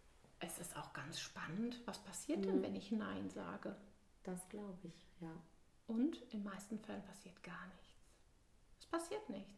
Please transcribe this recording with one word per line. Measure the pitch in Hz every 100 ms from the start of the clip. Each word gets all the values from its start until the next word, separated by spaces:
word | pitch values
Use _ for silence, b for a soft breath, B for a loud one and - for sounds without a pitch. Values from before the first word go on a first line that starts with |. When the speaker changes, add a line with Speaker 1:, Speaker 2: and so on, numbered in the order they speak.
| - - - -
Speaker 1:
Es | 180 -
ist | 170 147
auch | 139
ganz | 139 135 175
spannend, | - - 151 180 233 247 -
was | 185
passiert | 190 - - 247 190
denn, | 190
Speaker 2:
Mhm. |
Speaker 1:
wenn | 196 190
ich | -
Nein | 220 202 190 190
sage? | 202 185 202 202 202 - - - -
Speaker 2:
Das | - 180 -
glaube | 208 202 180 175
ich, | - - -
ja. | 165 165 - - - - -
Speaker 1:
Und | 226 285 - -
in | 214
meisten | 202 190 - 214
Fällen | - 196
passiert | 196 180 185 -
gar | - 170 185
nichts. | 185 - - - - - - - - - -
Es | -
passiert | 330 339 415 -
nichts. | 208 -